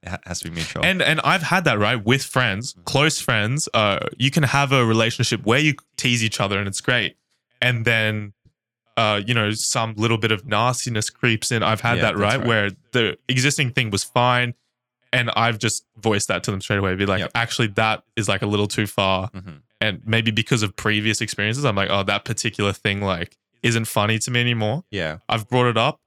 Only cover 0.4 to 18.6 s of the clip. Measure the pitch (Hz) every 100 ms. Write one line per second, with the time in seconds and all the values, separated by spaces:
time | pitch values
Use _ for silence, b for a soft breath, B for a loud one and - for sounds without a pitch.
0.4 | - 82 80 - 165 190 - 156 - 185
1.4 | 156 175 165 107 104 123 104 131 - 131
2.4 | 123 98 127 - 87 139 151 - - 117
3.4 | 104 139 - - 107 95 - - 131 147
4.4 | 143 139 139 135 117 110 113 - 123 113
5.4 | - 123 156 143 _ - 127 120 113 -
6.4 | 101 98 101 92 - 123 95 - _ _
7.4 | _ _ 123 120 113 113 110 107 104 -
8.4 | _ _ _ _ _ - 110 104 101 120
9.4 | 104 107 - 131 113 107 113 113 110 107
10.4 | - 104 120 123 - 113 107 - 123 110
11.4 | - 117 104 110 117 117 110 101 101 131
12.4 | 123 113 101 95 _ 127 110 - _ 127
13.4 | 131 143 135 123 117 101 - - 123 123
14.4 | 123 120 _ _ _ _ _ 127 117 -
15.4 | 117 110 113 - _ - 110 101 - 90
16.4 | - 98 - 104 98 92 98 95 87 -
17.4 | 117 - 113 98 110 110 _ - 101 98
18.4 | 107 104